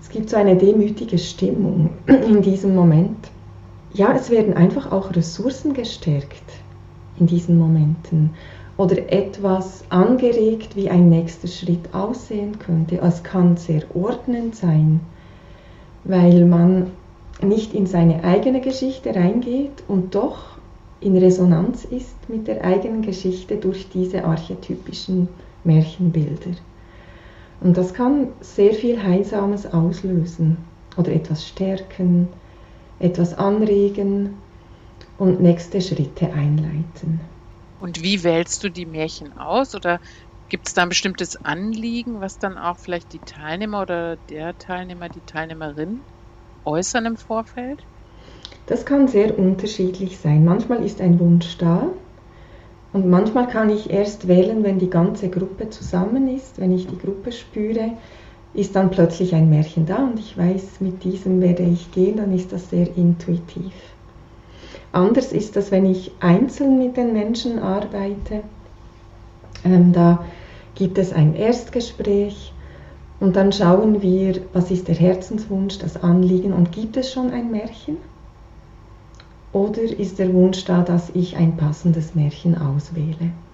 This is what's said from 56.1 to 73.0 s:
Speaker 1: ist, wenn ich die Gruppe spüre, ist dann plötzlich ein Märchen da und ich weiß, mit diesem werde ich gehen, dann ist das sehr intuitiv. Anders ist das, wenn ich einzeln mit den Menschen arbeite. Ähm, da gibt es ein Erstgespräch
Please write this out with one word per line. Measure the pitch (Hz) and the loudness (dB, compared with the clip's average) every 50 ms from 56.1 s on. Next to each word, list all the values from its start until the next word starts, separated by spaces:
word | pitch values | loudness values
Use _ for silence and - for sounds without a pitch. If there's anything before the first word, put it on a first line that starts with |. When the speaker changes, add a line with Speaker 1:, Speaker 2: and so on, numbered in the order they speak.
| 226 269 269 262 | 0 0 0 -2
Speaker 1:
ist, | 254 269 - - - - | -2 -6 -10 -12 -10 -4
wenn | 185 185 | -2 0
ich | 180 185 185 - | 0 0 -2 -6
die | - 180 | -10 -10
Gruppe | - 175 202 196 - 247 | -8 -8 -8 -8 -10 -12
spüre, | 233 - - - - 214 214 214 226 226 220 226 233 - - - - - - - - - - - - | -12 -12 -16 -14 -8 -6 -4 -4 -2 -4 -4 -6 -8 -10 -16 -20 -20 -20 -20 -20 -20 -20 -20 -12 -6
ist | - 202 190 - | -6 -6 -2 0
dann | 196 190 180 | 0 0 2
plötzlich | - - 170 165 - - 190 180 180 | 2 2 2 2 2 -2 -2 0 2
ein | 160 160 160 | 4 4 4
Märchen | 151 151 156 - - - 160 | 4 4 2 0 0 -2 -2
da | 156 185 226 269 | -2 0 -2 -2
und | 262 226 220 | -2 -2 -6
ich | - - - - | -8 -10 -6 -2
weiß, | 175 175 190 196 - - - - | 0 0 0 -2 -6 -10 -8 -6
mit | 196 185 180 - - | -6 -6 -6 -4 -6
diesem | 180 190 190 - 190 185 185 | -6 -6 -4 -2 0 2 2
werde | 185 180 175 175 180 | 4 2 2 2 2
ich | 175 175 175 - - | 2 0 0 -2 -6
gehen, | - 190 185 202 220 220 | 0 0 2 2 2 0
dann | 208 196 185 | -2 0 -2
ist | 180 180 - | -2 -2 -4
das | 196 180 - - | -10 -12 -10 -4
sehr | - 175 175 170 - 175 | 0 0 0 0 0 2
intuitiv. | 180 170 - - - - 170 170 - - - 175 175 190 - - - - - - - - - - - - - - - - - - - - - - - - | 2 2 2 2 0 -4 -4 -4 -4 -8 -12 -12 -12 -12 -12 -16 -20 -20 -20 -20 -20 -20 -20 -20 -20 -20 -20 -20 -20 -20 -20 -20 -20 -20 -20 -20 -20 -4
Anders | - 180 185 208 240 262 247 - | 0 2 2 4 4 2 0 0
ist | - - - - - | -4 -4 -4 -2 -4
das, | 202 196 - | -4 -2 0
wenn | 196 190 190 | 2 2 2
ich | 190 185 185 - - - - | 2 2 0 -4 -10 -12 -2
einzeln | - 175 170 196 254 269 - - 285 277 269 262 | 2 4 4 4 4 0 -2 -2 2 2 4 2
mit | 254 247 247 262 | 2 0 -2 -2
den | 240 233 226 | -2 0 0
Menschen | 214 208 214 240 233 - 247 233 220 | -2 -2 -2 -4 -4 -4 -6 -4 -4
arbeite. | - 190 190 202 208 208 - 202 196 196 202 202 - - 214 214 208 214 - - - - - - - - - - - - - - - - - - - - - - - | -4 -2 -2 -4 -4 -6 -8 -6 -6 -6 -6 -8 -8 -8 -8 -8 -8 -10 -18 -20 -20 -20 -20 -20 -20 -20 -20 -20 -20 -20 -20 -20 -20 -20 -20 -20 -20 -20 -20 -4 0
Ähm, | 180 185 175 175 180 175 | 4 6 8 8 8 6
da | 170 170 170 175 175 - - - - - - - - - - - | 6 6 6 6 4 0 -8 -14 -16 -20 -20 -20 -20 -20 -20 -6
gibt | - 190 180 - 196 | -4 -4 -2 0 -2
es | 185 175 - | -2 -2 2
ein | 160 151 151 156 | 2 2 2 2
Erstgespräch | - 208 226 247 240 - - - 247 233 - - - 208 208 202 202 202 208 202 - - - - - - - - - - - - - | 2 0 0 0 0 -2 -6 -6 -6 -6 -6 -8 -6 -2 0 0 0 0 -2 -6 -12 -16 -18 -18 -18 -20 -20 -20 -20 -20 -20 -20 -20